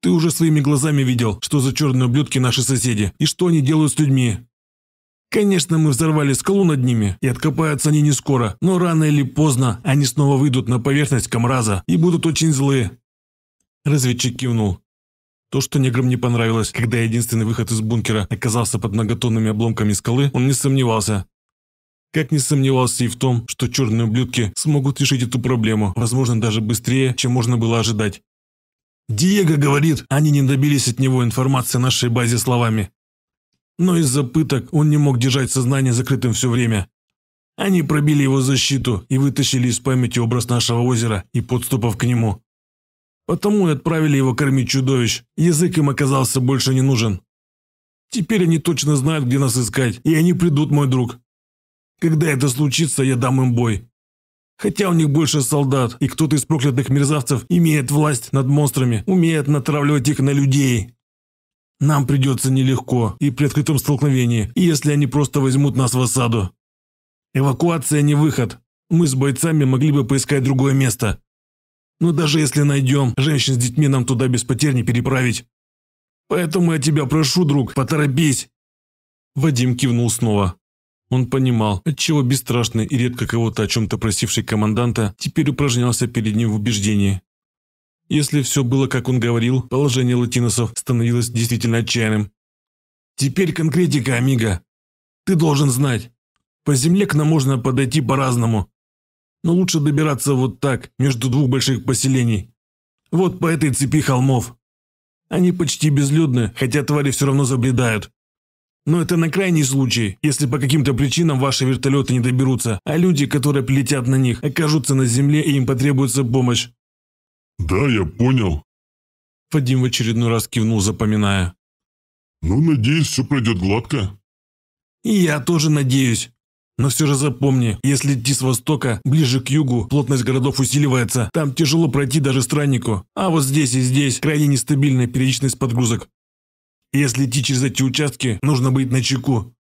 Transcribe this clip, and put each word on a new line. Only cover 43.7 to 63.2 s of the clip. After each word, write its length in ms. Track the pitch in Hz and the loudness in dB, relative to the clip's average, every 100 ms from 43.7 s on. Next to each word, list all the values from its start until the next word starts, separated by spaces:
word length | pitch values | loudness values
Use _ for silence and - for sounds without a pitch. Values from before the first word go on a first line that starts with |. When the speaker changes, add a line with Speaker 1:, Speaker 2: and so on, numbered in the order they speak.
Speaker 1:
отправили 440 | 139 165 165 156 139 | 0 -2 0 2 2
его 180 | 131 | 2
кормить 360 | 117 143 135 120 | 0 0 0 0
чудовищ. 520 | 139 131 131 117 - _ - | 0 0 0 0 -4 _ 0
Язык 400 | 165 151 180 180 | 2 2 2 2
им 140 | 143 | 0
оказался 500 | 135 139 135 127 135 | 0 0 0 0 0
больше 340 | 123 135 127 | 0 0 0
не 60 | 131 | 2
нужен. 380 | 135 127 113 92 _ _ _ _ _ _ _ _ _ | 2 2 0 -4 _ _ _ _ _ _ _ _ _
Теперь 340 | 240 165 220 | -6 -2 0
они 140 | 180 160 | 2 2
точно 380 | - 147 143 147 | 0 -2 0 0
знают, 300 | 131 160 123 | 0 0 0
где 120 | 135 | 0
нас 200 | 135 117 | 0 0
искать, 420 | 117 - 123 117 | -2 -2 -2 -2
и 100 | 151 | 0
они 180 | 160 170 | 4 4
придут, 380 | 180 175 143 147 | 2 2 2 2
мой 180 | 147 143 | 0 2
друг. 300 | 131 120 - _ _ _ _ _ _ _ _ | 0 -2 -8 _ _ _ _ _ _ _ _
Когда 300 | 170 160 160 | 0 0 0
это 180 | 135 139 | 0 -2
случится, 540 | 123 151 123 160 - | 0 -2 0 -2 0
я 140 | 131 123 | 0 0
дам 260 | 127 131 | 0 2
им 120 | 127 | 2
бой. 320 | 120 120 98 - _ _ _ _ _ _ _ | 2 0 -2 -8 _ _ _ _ _ _ _
Хотя 320 | 208 - 196 | -4 0 0
у 60 | |
них 160 | 170 156 | 2 2
больше 320 | 139 156 151 | 2 2 0
солдат, 540 | 127 147 135 135 120 - | 0 0 0 0 -2 -2
и 80 | 143 | -4
кто-то 280 | - 160 151 | -2 0 0
из 100 | - | 0
проклятых 420 | 156 135 127 131 | 0 0 0 0
мерзавцев 560 | 139 143 151 127 135 117 | 0 0 -2 -2 -4 0
имеет 400 | 175 165 151 127 | 2 2 2 0
власть 420 | 143 151 131 - | 0 0 -2 -2
над 140 | 139 131 | -2 2
монстрами, 580 | 143 147 - 127 113 - | 2 2 0 0 0 0
умеет 400 | 185 165 160 139 | 2 2 0 0
натравливать 600 | 147 123 147 143 147 127 | 0 0 0 0 0 0
их 120 | 147 | 0
на 100 | 135 | 0
людей. 640 | 139 139 135 135 120 - _ _ _ _ _ _ _ _ _ | 2 2 2 2 0 -4 _ _ _ _ _ _ _ _ _
Нам 260 | 139 147 127 | 0 2 2
придётся 440 | 143 135 120 131 | 0 0 0 0
нелегко 640 | 135 127 131 - 123 113 - | 2 2 0 -2 -2 -2 -2